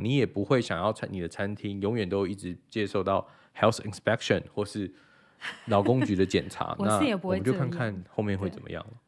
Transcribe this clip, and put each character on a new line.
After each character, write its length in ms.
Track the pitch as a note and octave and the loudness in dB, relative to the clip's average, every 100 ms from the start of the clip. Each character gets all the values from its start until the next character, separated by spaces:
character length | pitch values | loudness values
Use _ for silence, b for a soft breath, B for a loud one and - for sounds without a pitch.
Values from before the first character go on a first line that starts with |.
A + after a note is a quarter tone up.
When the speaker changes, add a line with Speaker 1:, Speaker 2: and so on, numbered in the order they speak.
Speaker 1:
你 140 | G#2+ C#3 | 0 2
也 100 | G2+ | 2
不 180 | G2+ | 0
会 160 | G2+ C3 | 2 2
想 200 | - E2+ | 2 0
要 120 | G#2 | 0
餐-， 160 | G#2+ - | -2 -6
你 80 | F#2+ | -6
的 60 | E2+ | -6
餐 260 | - G2+ | -4 -6
厅 260 | G#2 G#2 G2 | -4 -6 -2
永 160 | G2+ A#2 | -2 0
远 140 | F#2 | 0
都 160 | G2 F#2 | 0 0
一 80 | |
直 240 | F#2+ F#2 F2 _ | -2 -8 -10 _
接 180 | A2 G2 | -4 -2
受 180 | G2+ | 0
到 220 | F#2+ F#2+ B B B - | 2 0 B B B 2
health 240 | G#2+ - | 4 4
inspection 580 | G#2+ - - A2+ - G2 - | -4 -4 0 0 2 0 -2
或 140 | - G2+ | -6 -6
是 260 | G#2+ F#2 B B B B B B B - | -6 -8 B B B B B B B 2
劳 160 | G2+ | 4
工 180 | G2+ B2+ | 6 4
局 140 | G#2+ F#2 | 4 2
的 100 | F#2 | 4
检 240 | F#2 F#2+ | 2 0
查， 260 | - - - | -4 -6 -2
Speaker 2:
<laughs> 20 | |
我 200 | - G#2+ | 2 4
是 60 | C#4+ | 2
也 100 | F#3+ | 0
不 140 | - | -2
会 80 | F2+ | 0
Speaker 1:
那 20 | |
我 60 | A2 | 0
们 80 | |
就 40 | F3+ | 0
看 120 | B2+ | 0
看 340 | A2+ A2+ F#2 F2+ | -2 -4 -4 -6
后 140 | - | -4
面 120 | G#2 F#2+ | -2 -2
会 140 | F#2 | -4
怎 100 | - | -6
么 100 | - | -10
样。 120 | E2 | -10
Speaker 2:
这 60 | G#2+ | -12
样。 80 | A2+ | -18